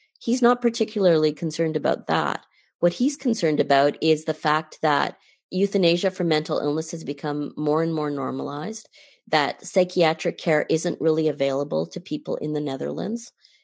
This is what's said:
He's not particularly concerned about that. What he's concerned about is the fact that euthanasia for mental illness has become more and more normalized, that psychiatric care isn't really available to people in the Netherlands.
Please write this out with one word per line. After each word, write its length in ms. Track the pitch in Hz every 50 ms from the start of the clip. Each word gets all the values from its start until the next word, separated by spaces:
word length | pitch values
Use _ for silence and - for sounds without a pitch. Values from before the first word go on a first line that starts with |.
| _ _ _ _
He's 220 | - - 233 254
not 200 | 247 240 247 240
particularly 720 | 240 240 226 - 226 202 - 214 196 180 165 156 156 156 151
concerned 440 | - 175 160 151 - 170 160 156 151
about 300 | 143 135 - - - -
that. 380 | 165 165 151 143 - - - _ _ _ _ _ _ _
What 140 | - 175 175
he's 220 | - 240 285 285
concerned 460 | - - 262 220 - - 160 151 143
about 360 | 143 143 139 139 139 147 143 -
is 240 | - 160 160 151 156
the 80 | - 156
fact 460 | - - 156 151 156 160 - - -
that 360 | - 156 147 143 143 - - _ _ _ _ _ _ _
euthanasia 640 | - 185 196 196 202 202 180 170 170 175 196 190
for 140 | 185 - -
mental 340 | 170 156 156 156 - 156 -
illness 320 | - 147 147 156 160 -
has 140 | - 160 160
become 480 | - 147 143 - 151 147 147 147 139 -
more 260 | - 151 147 147 160
and 120 | 165 165 165
more 160 | 156 151 147
normalized, 800 | 147 139 135 131 131 135 135 135 143 147 156 196 226 220 - _ _ - - _ _ _ _ -
that 360 | - 156 143 131 - - -
psychiatric 720 | - - 190 180 180 - 185 170 156 165 - - 170 - -
care 280 | - 175 156 151 - -
isn't 300 | 170 160 - 180 - -
really 300 | - 160 156 156 156 156
available 580 | 143 143 139 139 135 139 147 151 160 156 165 170
to 120 | - 185
people 340 | 175 - 156 151 - - -
in 160 | - - 151
the 80 | 151 147
Netherlands. 720 | 151 147 135 135 143 147 147 156 175 196 226 233 226 - _ _ _ _ _ _